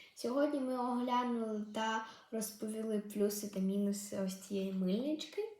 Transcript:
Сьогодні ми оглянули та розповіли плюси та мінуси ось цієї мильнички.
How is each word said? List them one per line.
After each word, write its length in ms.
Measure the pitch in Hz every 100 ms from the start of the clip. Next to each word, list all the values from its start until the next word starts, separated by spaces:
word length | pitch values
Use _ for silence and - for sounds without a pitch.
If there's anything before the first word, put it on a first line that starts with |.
| - -
Сьогодні 440 | 233 269 294 285
ми 180 | 254 254
оглянули 880 | 247 240 247 247 247 233 220 214 214
та 340 | 220 220 220 220 - -
розповіли 680 | 220 208 - 220 220 220 214
плюси 480 | 208 208 208 208 202
та 120 | 190
мінуси 600 | 190 202 202 202 - 202
ось 220 | 190 -
цієї 320 | - 196 190
мильнички. 680 | 190 185 208 285 311 - - 440